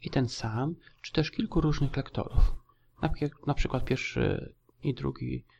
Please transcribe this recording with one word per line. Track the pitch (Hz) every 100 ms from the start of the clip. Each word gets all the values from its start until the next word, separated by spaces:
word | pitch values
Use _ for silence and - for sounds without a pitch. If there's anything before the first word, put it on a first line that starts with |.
i | -
ten | - 120
sam, | - 113 113 143 170 - _
czy | -
też | - 151
kilku | - 220 160
różnych | 151 143 139 139
lektorów? | - - - - - - _ _ _ -
Na | 147
pie-, | - 147 - -
na |
przykład | 143 - 131
pierwszy | - 131 - 123 107 - - - _ _
i | 147
drugi | - 139 - 123 123 -